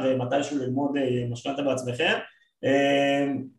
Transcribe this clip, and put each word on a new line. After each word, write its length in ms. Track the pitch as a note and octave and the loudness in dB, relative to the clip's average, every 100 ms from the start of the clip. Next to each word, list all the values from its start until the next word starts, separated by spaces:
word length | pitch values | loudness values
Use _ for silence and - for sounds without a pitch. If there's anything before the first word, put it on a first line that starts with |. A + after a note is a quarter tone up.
ומתישהו 540 | C3 B2 B2 C#3 C#3 C#3+ | 2 0 0 0 0 -2
ללמוד, 380 | B2+ C3 C#3+ C#3+ | -2 0 0 0
אה, 280 | B2+ B2 A#2+ | 0 0 -2
משכנתא 320 | A#2 C#3+ C3+ | -6 -6 -2
בעצמכם, 560 | C#3+ B2+ B2 A#2+ F3 A3+ - _ _ - | -2 -2 -4 0 0 0 -4 _ _ -4
אה, 600 | C3 C#3 C#3 C#3 C#3 C#3 C#3 C3 - | 2 4 4 4 2 2 0 -2 -8